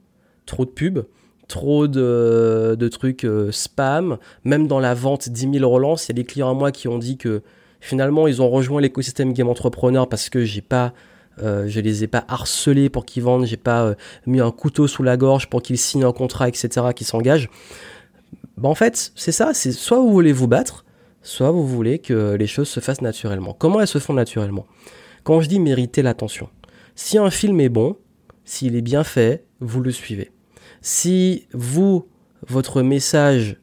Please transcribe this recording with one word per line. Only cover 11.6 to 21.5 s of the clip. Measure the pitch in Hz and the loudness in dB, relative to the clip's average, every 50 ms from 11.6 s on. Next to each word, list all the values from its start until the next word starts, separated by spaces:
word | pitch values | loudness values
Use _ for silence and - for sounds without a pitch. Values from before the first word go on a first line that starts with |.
| 101 | -4
je | 104 104 110 | -4 -4 -2
les | 104 107 107 104 110 | -2 -2 -2 -2 -2
ai | 107 | -4
pas | - 120 - - | -4 -4 -4 -6
harcelés | 131 123 - - - - - 147 139 139 139 135 | -8 -8 -6 -6 -6 -2 0 2 4 4 4 2
pour | - 127 113 | 0 -4 -8
qu'ils | - - 127 120 | -6 -6 -4 0
vendent, | 123 127 127 127 | 2 2 2 0
j'ai | 113 110 | -2 -4
pas, | 107 - 120 117 117 117 | -4 -2 0 0 2 2
euh, | 110 101 - - - - - _ | 0 0 -4 -8 -14 -20 -10 _
mis | - 127 131 | 0 2 2
un | 120 117 | 2 2
couteau | 113 - - 151 - - 147 | 0 -2 -4 -2 2 2 2
sous | 139 - - 135 | 2 0 0 0
la | 127 123 | 2 2
gorge | 123 131 135 135 135 127 - | 4 4 4 4 2 0 -2
pour | - 123 - | -4 -4 -4
qu'ils | - 123 120 | -2 -4 -2
signent | - - - 143 131 | -2 -2 0 2 2
un | 123 123 | 2 2
contrat, | - 131 123 - - 135 123 | 0 -4 -6 -2 -2 -2 -2
et | 123 | -2
cetera, | - - 117 - 127 120 123 123 | -4 -6 -4 -2 -2 -2 -2 -2
qu'ils | - 117 | -4 -6
s'engagent. | - - 113 113 127 147 160 127 110 - - - - - - - - - - - _ _ _ _ _ - - - - _ - | -4 -2 0 2 2 2 2 0 -2 -8 -16 -20 -20 -20 -20 -20 -20 -20 -20 -20 _ _ _ _ _ -20 -20 -20 -20 _ -4
Bah, | 113 139 | -2 -2
en | 156 | 0
fait, | - 226 240 233 - - - - | 2 2 0 0 -2 -6 -10 -12
c'est | - - - 160 | -8 -6 -4 -2
ça, | - - 320 302 | 0 0 0 0
c'est | - - 131 127 | -2 -2 -4 -4
soit | - - - 233 254 | -4 -2 2 2 4
vous | 262 233 | 6 6
voulez | 208 185 170 156 143 | 6 6 6 6 4
vous | 127 131 120 | 4 4 2
battre, | 113 156 254 - - - - _ _ _ _ _ _ _ - | 2 2 2 -2 -6 -14 -20 _ _ _ _ _ _ _ -20
soit | - - - 131 139 | -12 -4 0 0 2